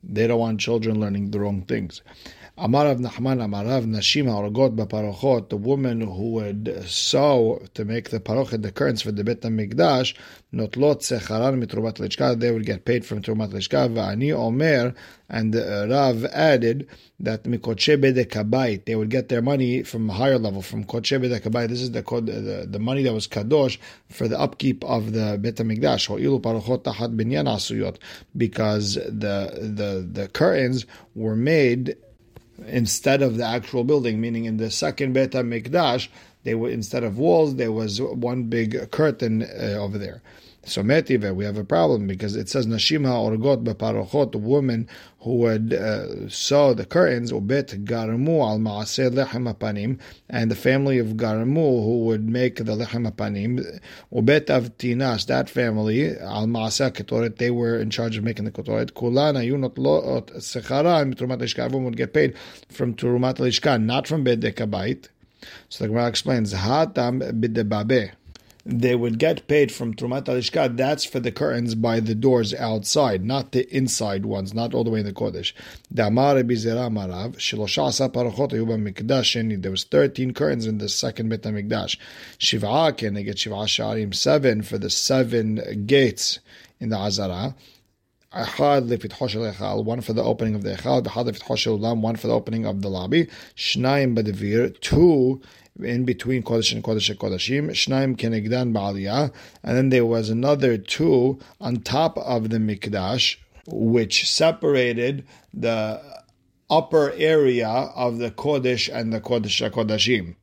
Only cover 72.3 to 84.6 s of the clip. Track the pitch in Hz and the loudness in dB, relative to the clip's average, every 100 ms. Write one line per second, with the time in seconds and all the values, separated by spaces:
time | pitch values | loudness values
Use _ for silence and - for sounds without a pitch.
72.3 | 127 107 - 117 110 98 - 135 98 98 | 4 2 -2 -2 -2 0 2 2 0 0
73.3 | 135 - 127 127 135 131 - 107 98 101 | -2 0 -2 0 0 0 -2 -2 -4 -2
74.3 | 101 95 110 117 123 117 110 101 95 110 | -4 -4 -4 -2 0 0 0 -2 -4 -4
75.3 | - - - - - _ 123 107 113 139 | -4 -8 -8 -20 -20 _ 0 2 4 4
76.3 | 139 120 123 113 113 123 110 95 90 107 | 4 2 0 0 -2 -2 -4 -4 -6 -8
77.3 | - - 110 104 - 143 - 131 123 120 | -6 -6 -4 -4 0 0 0 -2 0 -2
78.3 | 98 139 117 113 110 104 95 113 135 120 | 0 -2 0 0 -2 -2 -4 0 2 2
79.3 | 120 113 104 98 95 - 147 143 135 127 | 0 -2 -2 -4 -6 0 4 4 2 -4
80.3 | 120 151 131 110 107 104 - 127 - 113 | 0 0 0 -2 -4 -4 -2 -4 -2 -4
81.3 | 110 110 107 101 110 98 - - - - | -2 -4 -4 -2 -2 -2 -8 -10 -18 -20
82.3 | - - 117 101 127 160 - 110 101 101 | -2 0 0 2 4 2 2 -4 -4 -6
83.3 | 98 - 101 104 - 107 110 104 95 - | -6 -6 -4 -2 -2 0 -2 -2 -2 2
84.3 | 151 135 107 | 4 4 2